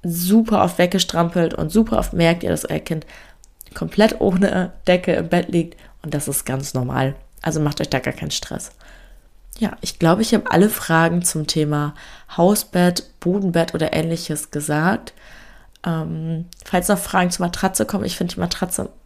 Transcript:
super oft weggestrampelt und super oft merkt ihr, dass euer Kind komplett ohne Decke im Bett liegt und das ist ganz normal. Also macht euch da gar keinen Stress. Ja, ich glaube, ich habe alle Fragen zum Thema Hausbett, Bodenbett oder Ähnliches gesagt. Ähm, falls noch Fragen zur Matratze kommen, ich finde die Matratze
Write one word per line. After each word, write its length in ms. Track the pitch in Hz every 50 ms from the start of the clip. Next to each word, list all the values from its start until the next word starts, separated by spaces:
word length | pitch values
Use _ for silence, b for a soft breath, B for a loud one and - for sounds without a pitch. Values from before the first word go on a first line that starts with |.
super 600 | - 175 165 170 175 180 202 226 220 226 214 196
oft 160 | - 175 - -
weggestrampelt 760 | 180 175 180 190 180 - - 165 170 165 170 180 165 160 -
und 180 | - - 156
super 260 | - 214 220 220 226 -
oft 140 | - -
merkt 300 | - 175 170 165 175 175
ihr, 80 | - -
dass 180 | - 156 - -
euer 120 | - 156
Kind 260 | - - 165 156 151 B B B B B B B B _ _ _ - -
komplett 480 | - - - 165 - - 208 220 - -
ohne 520 | - 196 180 180 196 - - 185 180 175 - - -
Decke 260 | - 180 180 180 - 165
im 140 | 165 170 165
Bett 200 | - 175 175 -
liegt 320 | - 170 165 165 - b b b b b
und 100 | - 156
das 160 | 143 147 - -
ist 160 | 139 - -
ganz 300 | - 131 135 139 - -
normal. 400 | 131 127 123 135 123 131 135 135 - - - - -
Also 200 | - 165 156 156
macht 200 | 151 143 147 -
euch 80 | 139 -
da 120 | - 131
gar 140 | - - -
keinen 160 | - - 147
Stress. 400 | - - - - - - - - b b b b b b b b b b b b _ - _ - - -
Ja, 180 | 226 202 - -
ich 180 | - - - -
glaube, 240 | 175 165 170 202
ich 120 | 226 - -
habe 160 | 208 - -
alle 180 | - 165 185 214
Fragen 540 | 226 - - - 165 160 165 170 170 175
zum 240 | 175 - - 156 151
Thema 480 | - - 160 151 147 151 147 147 147 143 B B B B B B B -
Hausbett, 760 | - 170 185 208 208 - - - 180 180 180 175 - - - _ _
Bodenbett 540 | - 175 180 202 196 185 170 170 165 165 -
oder 180 | 165 165 -
Ähnliches 580 | - 160 156 165 165 165 - - 151 147 - -
gesagt. 600 | - 147 147 - 147 151 156 180 202 - - - B B B B B B B B B B B B B - -
Ähm, 600 | 175 165 160 160 160 160 160 160 160 165 160 170 175 - - -
falls 240 | - - 180 175 -
noch 100 | 208 180
Fragen 320 | 180 - - 185 180 180
zur 160 | 180 - 185
Matratze 400 | 175 175 - - 185 - - -
kommen, 180 | - - 190 -
ich 120 | - -
finde 180 | - 180 175 -
die 60 | -
Matratze 480 | 175 175 - - - 180 - - - - - - _